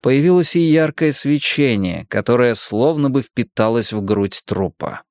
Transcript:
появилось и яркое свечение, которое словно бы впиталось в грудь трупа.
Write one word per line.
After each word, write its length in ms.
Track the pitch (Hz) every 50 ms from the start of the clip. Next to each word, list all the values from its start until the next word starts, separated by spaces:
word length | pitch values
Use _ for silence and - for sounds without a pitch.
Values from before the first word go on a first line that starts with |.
появилось 540 | - 127 131 139 147 180 180 180 170 - -
и 40 | 175
яркое 520 | 170 160 151 160 160 151 147 - 165 151
свечение, 920 | 143 - - 143 147 143 - - - - 143 131 117 104 95 90 87 82 80 _
которое 440 | - 104 101 - 120 123 123 120 117
словно 540 | - - - 104 104 123 151 165 151 143 139
бы 140 | 131 139
впиталось 720 | 123 - _ - 113 - _ - 110 110 113 117 107 - 110
в 100 | 107 98
грудь 380 | 98 104 101 101 98 - - _
трупа. 580 | - 101 - 95 85 - _ - - - - _ _